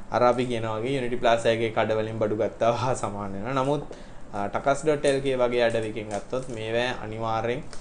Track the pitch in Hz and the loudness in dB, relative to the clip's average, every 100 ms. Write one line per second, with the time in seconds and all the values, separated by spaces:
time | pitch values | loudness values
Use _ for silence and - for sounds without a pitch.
0 | - 110 123 120 123 113 113 110 120 139 | 0 6 6 4 2 0 -2 -2 -2 0
1 | 120 120 120 117 117 113 117 113 107 110 | 0 2 4 6 4 2 2 2 2 0
2 | 110 110 107 107 101 - 113 117 127 120 | 0 0 0 2 -2 2 2 2 0 -2
3 | 107 101 101 98 107 135 131 147 - - | -4 -4 -6 -6 -2 0 0 0 -4 -12
4 | - - - 104 101 107 139 139 156 143 | -14 -14 -8 -4 -4 0 0 2 0 2
5 | 143 135 135 127 123 120 117 117 110 107 | 2 2 0 0 2 2 2 2 -2 -6
6 | 107 101 - 127 131 113 110 117 123 120 | -6 -6 -4 -6 -6 -8 -4 -2 -2 -4
7 | 107 110 113 110 117 131 - - | -8 -6 -2 -2 -2 -4 -6 -8